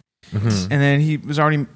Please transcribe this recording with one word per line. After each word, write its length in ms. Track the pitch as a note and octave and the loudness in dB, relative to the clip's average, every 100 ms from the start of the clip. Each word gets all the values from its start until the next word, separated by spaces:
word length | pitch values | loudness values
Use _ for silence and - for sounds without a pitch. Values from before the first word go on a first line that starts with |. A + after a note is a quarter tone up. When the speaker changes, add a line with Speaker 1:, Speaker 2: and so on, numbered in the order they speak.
| _ _ - | _ _ -8
Speaker 1:
Mm-hmm. 400 | G#2+ A2+ G2+ F#2 | -4 0 0 0
Speaker 2:
And 80 | C#3 | 0
then 180 | C#3+ C#3+ | 2 2
he 180 | D3+ D3+ | 2 -2
was 200 | - D3 | -4 0
already 280 | D3+ D3+ B2+ | 0 0 -4